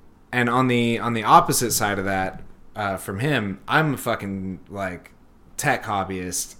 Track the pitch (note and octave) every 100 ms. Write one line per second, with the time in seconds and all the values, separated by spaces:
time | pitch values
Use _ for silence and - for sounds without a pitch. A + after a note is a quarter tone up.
0 | - - - A#2+ A#2+ B2 B2+ A#2+ A#2 A2+
1 | A2+ A2+ G#2+ D#3+ - C#3+ A#2+ G2+ G#2 G2+
2 | G2 F#2+ F#2+ - - - - - G2+ F#2
3 | - G2 C#3 C#3 G#2 F#2 - C#3+ D#3 B2
4 | - G#2+ G2+ G2 F#2+ F2+ - G2 F#2+ F2
5 | - - - - - - C#3+ B2 - G2+
6 | F#2+ F#2+ F2+ F2 - -